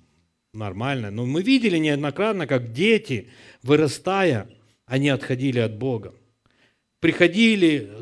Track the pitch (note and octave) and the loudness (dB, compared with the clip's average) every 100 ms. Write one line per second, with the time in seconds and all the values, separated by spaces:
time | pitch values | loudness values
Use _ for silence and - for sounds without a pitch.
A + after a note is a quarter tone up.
0 | _ _ _ _ _ G#2+ G#2 F#2 B2+ C3+ | _ _ _ _ _ -12 -10 -6 -4 -4
1 | G#2+ G#2 B2 D3 G3 C4+ A3+ E3+ D#3 C#3+ | -6 -6 -4 -2 0 2 2 0 0 0
2 | D3 C#3+ G#3+ G3 D3 C3 A#2 A2+ G#3 A3 | -2 -2 -2 -2 -2 -2 -2 -2 2 2
3 | - A2+ - - - _ B2 D3 D#3 - | 0 -8 -8 -20 -20 _ 2 4 4 0
4 | - G3 F#3 A#2 F#2+ _ _ _ - C3 | -4 0 2 0 -4 _ _ _ -6 -2
5 | C#3+ C3 - B2+ C#3 B2 A2 G#2+ C3 A#2 | 0 0 -2 -4 -2 0 -2 -2 -6 -6
6 | F#2+ - _ _ _ _ _ _ _ _ | -8 -20 _ _ _ _ _ _ _ _
7 | E3 E3 F3 F#3 A3+ G#3 E3+ D3 G#2 G#2+ | 0 4 4 6 4 6 4 2 -4 -6